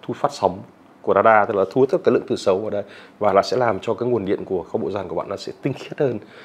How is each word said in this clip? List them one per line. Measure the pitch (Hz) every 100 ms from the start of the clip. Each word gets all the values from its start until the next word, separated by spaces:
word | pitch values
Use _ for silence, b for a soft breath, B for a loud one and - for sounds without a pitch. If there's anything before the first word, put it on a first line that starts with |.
thu | -
phát | 120 139
sóng | - 98 92 113 - - -
của | -
radar, | 95 110 110 101
tức | 101
là | 95
thu | 127 131
tất | -
cả | -
lượng | 123 -
tử | 107
xấu | - 95
vào | 107
đây | 101 101 B B B
và | 104
nó | 98
sẽ | 95 123
làm | 120 95
cho | 117
cái | 107 120
nguồn | 120 95
điện | - 90
của | 90 80
các | 113
bộ | -
dàn | 101 90
của | 82
bạn | -
nó | 98
sẽ | - -
tinh | 143
khiết | 127 - -
hơn. | 143 107 B B